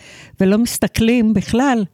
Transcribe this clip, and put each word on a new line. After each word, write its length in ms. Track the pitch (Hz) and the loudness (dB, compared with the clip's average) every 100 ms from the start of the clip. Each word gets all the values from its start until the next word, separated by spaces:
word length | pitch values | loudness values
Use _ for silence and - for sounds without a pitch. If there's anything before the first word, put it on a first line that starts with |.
| - - - - | -18 -20 -20 -2
ולא 180 | 190 214 | 0 2
מסתכלים 760 | 240 - 202 - 226 247 220 | 0 -2 -4 0 0 2 0
בכלל 500 | 196 - 226 285 233 190 | 0 -2 -2 0 0 -4